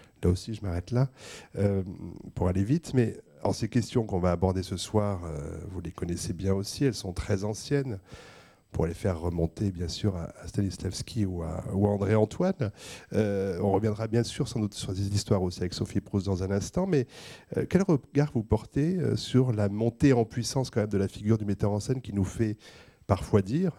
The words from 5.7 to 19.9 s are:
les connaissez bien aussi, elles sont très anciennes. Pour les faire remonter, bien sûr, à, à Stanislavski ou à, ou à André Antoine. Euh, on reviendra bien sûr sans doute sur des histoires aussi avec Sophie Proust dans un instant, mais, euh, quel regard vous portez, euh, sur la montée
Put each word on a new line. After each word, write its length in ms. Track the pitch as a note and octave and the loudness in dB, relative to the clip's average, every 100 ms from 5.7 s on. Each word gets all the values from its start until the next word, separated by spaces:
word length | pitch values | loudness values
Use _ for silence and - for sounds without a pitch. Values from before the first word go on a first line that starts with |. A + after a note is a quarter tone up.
| F#2 | -8
les 100 | E2+ | -8
connaissez 400 | - F2 E2+ - | -6 -6 -4 -4
bien 220 | F2 G2 | -4 0
aussi, 320 | G2 G2 - C#3 | 0 -2 0 0
elles 80 | |
sont 180 | G#2 G2 | 0 -6
très 320 | F2+ - G2 | -6 -2 -2
anciennes. 560 | G#2 G#2+ - C#3+ C3+ G2 - - - - - _ _ | -2 -6 -2 -2 -2 -6 -12 -20 -20 -20 -20 _ _
Pour 160 | - E2+ | -2 -2
les 60 | E2 | 0
faire 240 | G2 E2+ | -2 0
remonter, 500 | E2+ E2+ E2 - G#2 | -2 0 0 0 -2
bien 200 | F2 E2+ | -2 -4
sûr, 260 | - G#2+ F#2 | -2 -2 -2
à, 180 | E2 - | -8 -12
à 60 | F2 | -8
Stanislavski 800 | - G2 - F#2 - - - G2 | -2 -2 -2 -6 -6 -6 -2 -2
ou 180 | F2+ | -2
à, 180 | E2 F2 F#2+ F#2+ | -6 -6 -4 2
ou 100 | G2+ | 2
à 40 | |
André 260 | G2+ G2 A2 | 4 4 4
Antoine. 560 | G#2+ - F3+ F#3+ G#2+ - - - - | 4 2 0 0 -2 -4 -14 -16 -4
Euh, 480 | G2+ G#2+ G2 G2 F2 | 0 2 2 0 0
on 100 | G2+ | 2
reviendra 340 | F#2+ A2 G#2 A2+ | 4 2 0 0
bien 160 | A#2 | 2
sûr 240 | A2+ - C#3 | 2 -2 -4
sans 140 | A2+ | -2
doute 120 | G#2 | -2
sur 200 | - - | -4 -6
des 200 | F#2+ G2 | -2 0
histoires 300 | G2+ - G2+ | 0 2 2
aussi 160 | F2+ - | 2 -2
avec 140 | F2+ | -4
Sophie 260 | - G2+ G2+ | -4 -4 -4
Proust 240 | - G2+ F#2+ | -2 -2 0
dans 160 | F2+ | -2
un 80 | F#2+ | 0
instant, 360 | G2+ - - F#3+ | -2 -2 -2 2
mais, 180 | D3+ B2 - - - - - | 2 0 -6 -18 -18 -6 -4
euh, 80 | - | 2
quel 140 | F3+ | 2
regard 480 | G3 D#3 - C#3 D3 | 4 2 2 0 2
vous 80 | A#2+ | 0
portez, 520 | G#2 A2 - C#3 D#3 F#3 | 2 0 0 -2 0 2
euh, 180 | B2 G#2 | 0 0
sur 340 | - B2+ C3 | 2 4 4
la 160 | G#2+ G#2 | 2 2
montée 420 | G#2 A#2 | 2 0